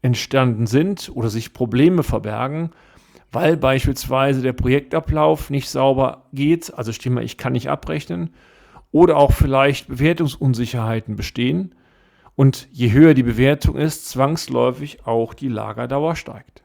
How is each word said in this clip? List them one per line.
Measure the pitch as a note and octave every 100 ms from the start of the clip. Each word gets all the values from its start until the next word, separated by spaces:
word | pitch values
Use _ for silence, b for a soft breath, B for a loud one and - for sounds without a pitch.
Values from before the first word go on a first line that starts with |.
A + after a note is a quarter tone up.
entstanden | B2+ A#2+ - C#3 B2+ A2 A2+
sind | B2+ F3+ G3+ -
oder | - A2+
sich | A2 A2
Probleme | - B2 A#2+ D#3 F3+
verbergen, | C#3+ G#2+ G#2+ A2 C3 D3+ E3 b b b b b b
weil | A#2 C#3 E3
beispielsweise | C3 C3+ - C3 - C3 C3+ C3+
der | B2+
Projektablauf | B2+ B2+ C#3 - D#3+ D#3+ D#3 D#3 D#3 -
nicht | C#3 -
sauber | C#3 C3+ C3+ C3 - _
geht, | C#3 C#3+ E3 -
also | - A2+
Stichwort, | A2+ B2 B2
ich | A2+ -
kann | B2+
nicht | B2+ C3+
abrechnen, | D3 - D3+ - F3 E3 b b b b b b
oder | D3+ F3 D3
auch | C#3+
vielleicht | - C#3 C3+ C#3 C3+ -
Bewertungsunsicherheiten | C3 D3 E3+ D#3 - C#3 A#2 A#2+ B2 A2 A2+ - G#2+
bestehen. | - - B2 E3 F#3+ b b b b b b
Und | - C3+ - -
je | C#3 A#2+
höher | A#2+ D#3+
die | C3+
Bewertung | A#2+ A2+ C3 D3 - C3+
ist, | D#3 - -
zwangsläufig | C3 C3+ E3 - B2+ B2 B2+ C#3+ - -
auch | A2+ A2+
die | - C3+
Lagerdauer | G#2+ G#2+ A2 A#2+ C#3 D#3
steigt. | E3 - B2 - _